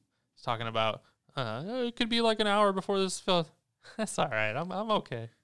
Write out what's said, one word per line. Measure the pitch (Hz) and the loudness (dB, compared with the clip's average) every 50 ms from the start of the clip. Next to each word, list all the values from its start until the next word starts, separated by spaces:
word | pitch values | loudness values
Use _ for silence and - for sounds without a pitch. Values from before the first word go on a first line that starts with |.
| _ _ _ _ _ _ _ | _ _ _ _ _ _ _
it's | - - | -10 -4
talking | 127 117 110 117 113 | -4 -4 -2 -4 -2
about, | 113 113 110 110 104 - - _ _ _ _ _ _ | 0 2 2 2 0 -2 -10 _ _ _ _ _ _
uh, | 143 127 110 107 123 156 | -6 -4 -4 -4 -6 -6
"Oh, | 202 240 262 240 240 | -6 -4 -4 -4 -4
it | 233 | -2
could | - 240 220 | -2 0 0
be, | 233 233 | 2 2
like, | 233 226 220 214 | 4 4 4 4
an | 220 | 2
hour | 208 202 208 208 202 | 2 4 4 4 4
before | 190 190 - - 202 196 | 4 0 0 0 0 0
this | 190 185 - - | 0 0 -2 -4
fills." | - - 185 175 160 - - _ _ _ | 0 2 2 2 2 0 -8 _ _ _
<laughs> | _ _ _ - - | _ _ _ -16 -8
"That's | - 220 - - - | -6 -6 -4 0 -2
all | 165 151 | 0 0
right. | 117 107 107 107 107 | 2 0 0 0 0
I'm, | 139 170 185 | -4 -6 -6
I'm | 180 190 214 226 | -6 -6 -2 -2
okay. | 214 185 - - 131 117 113 117 - _ | -2 -2 -2 -4 -8 -10 -10 -12 -14 _